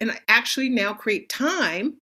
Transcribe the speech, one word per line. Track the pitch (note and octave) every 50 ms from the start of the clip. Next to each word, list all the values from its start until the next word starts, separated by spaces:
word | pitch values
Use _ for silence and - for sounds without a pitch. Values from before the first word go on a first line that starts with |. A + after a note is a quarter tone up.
and | A#3 A3+ - - - -
actually | A3 A#3+ A#3+ - - C4 C4 B3+
now | B3+ G#3+ G3 G#3 G#3
create | - - A3 G#3 - - -
time | - - C4 D#4+ F#4+ F4+ B3 E3 E3 F3+ G#3+ D4+ - - _